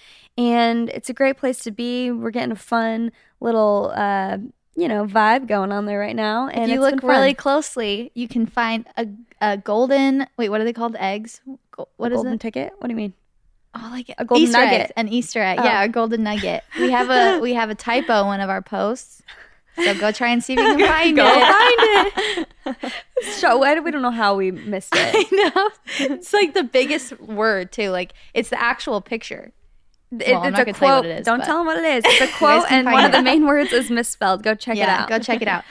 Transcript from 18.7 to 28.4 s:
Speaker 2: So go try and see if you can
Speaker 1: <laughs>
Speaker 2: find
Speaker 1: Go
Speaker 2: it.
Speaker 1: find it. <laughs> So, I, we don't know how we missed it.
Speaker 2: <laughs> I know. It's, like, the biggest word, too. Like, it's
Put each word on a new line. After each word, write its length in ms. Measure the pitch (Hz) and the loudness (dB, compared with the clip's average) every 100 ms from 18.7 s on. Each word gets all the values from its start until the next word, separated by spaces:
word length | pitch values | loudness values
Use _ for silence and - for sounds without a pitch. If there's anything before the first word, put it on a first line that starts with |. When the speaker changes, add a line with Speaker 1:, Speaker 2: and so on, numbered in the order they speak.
| 196 202 254 - - - - - _ _ - | -4 -4 -4 -12 -20 -20 -20 -20 _ _ -2
Speaker 2:
So 160 | 339 196 | -2 0
go 140 | 208 | -2
try 160 | 214 240 | -2 -2
and 140 | 240 | -2
see 80 | 240 | -2
if 80 | 262 | 0
you 160 | 440 294 | 2 4
can 100 | - | 2
Speaker 1:
<laughs> 0 | |
Speaker 2:
find 300 | 320 330 302 | 2 2 4
Speaker 1:
Go 100 | - | 6
Speaker 2:
it. 140 | - | 6
Speaker 1:
find 1040 | - 403 480 480 453 403 392 381 415 381 - | 6 6 6 4 4 4 2 -2 -4 -4 -8
it. 20 | |
<laughs> 400 | - 269 254 254 - - - 403 - | -10 -10 -8 -10 -12 -8 -8 -6 -2
So, 240 | 339 240 | 2 4
I, 160 | 269 320 | 4 2
we 100 | 320 | 0
don't 120 | 302 | -2
know 80 | 254 | -2
how 240 | 233 208 196 | 0 0 2
we 140 | 190 | -2
missed 400 | 208 226 190 - | -4 -6 -8 -2
it. 340 | 226 220 440 359 | 0 2 0 2
Speaker 2:
<laughs> 40 | |
I 180 | 392 370 | 2 2
know. 160 | 381 415 - - - 269 | 2 -2 -4 -12 -4 -4
It's, 180 | 285 359 | -4 -2
like, 220 | 415 359 | 0 2
the 80 | 359 | 0
biggest 540 | 254 262 285 294 254 247 | 0 0 0 -2 -6 -16
word, 520 | 220 208 220 196 185 | -10 -2 0 0 -4
too. 180 | - 202 | -6 -4
Like, 220 | 180 180 - - | -4 -6 -12 -6
it's 140 | 226 | -6